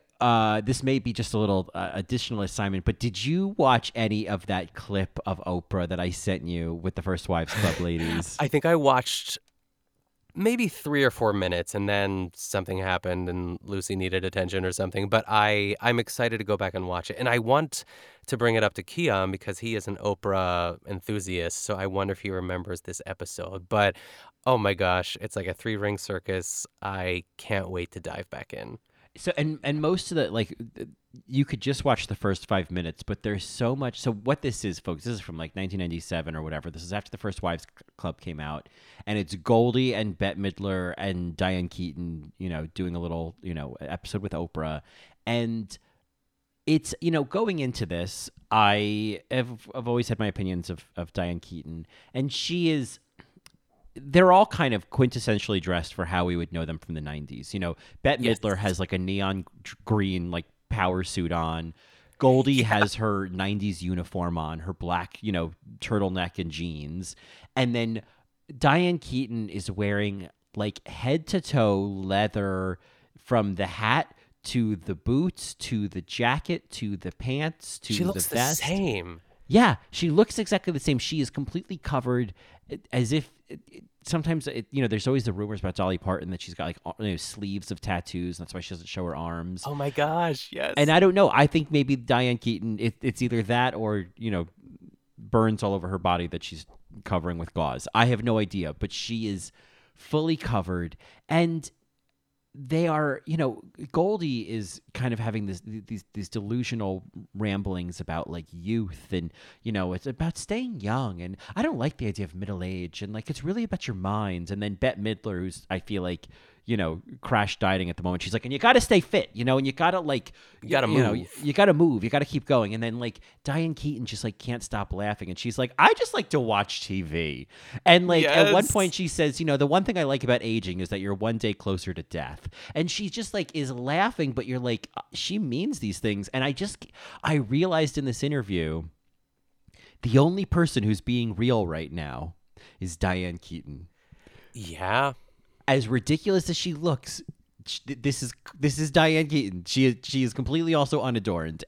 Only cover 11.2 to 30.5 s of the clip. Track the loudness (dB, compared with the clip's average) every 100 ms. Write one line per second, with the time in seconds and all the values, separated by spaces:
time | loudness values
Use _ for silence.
11.2 | 4 4 2 0 0 -2 2 2 2 0
12.2 | -4 -8 -4 -4 -2 -2 0 0 0 -2
13.2 | -2 -2 -4 -6 -6 -6 -4 -4 -2 -2
14.2 | -2 -2 -2 0 -2 -2 -2 -2 0 0
15.2 | 2 4 4 2 0 0 2 2 0 -2
16.2 | -2 0 0 0 0 -2 -4 -4 -6 -2
17.2 | 2 2 4 2 2 -6 -10 -18 -20 -20
18.2 | -6 0 4 4 2 0 -8 -2 0 2
19.2 | 0 -2 -6 -6 -4 -4 -4 -4 -2 -2
20.2 | 0 0 2 2 0 -4 -8 -8 -4 -4
21.2 | -2 -2 -2 -4 -4 -4 -2 -2 -2 -2
22.2 | -6 -4 -4 -4 -6 -8 -10 -10 -10 -10
23.2 | -10 -10 -10 -10 0 4 4 2 -8 -20
24.2 | -20 _ 2 4 4 4 4 2 0 -6
25.2 | -8 -6 -6 -6 -4 -2 -2 -2 -4 -6
26.2 | -4 -4 -4 -8 -10 _ -8 -4 -2 -4
27.2 | -6 -14 -4 -4 -2 -6 -6 -10 -10 -10
28.2 | -12 -14 -12 -12 -12 -14 _ _ _ -8
29.2 | -4 -2 -2 -2 -4 0 0 0 0 -2
30.2 | 0 0 -2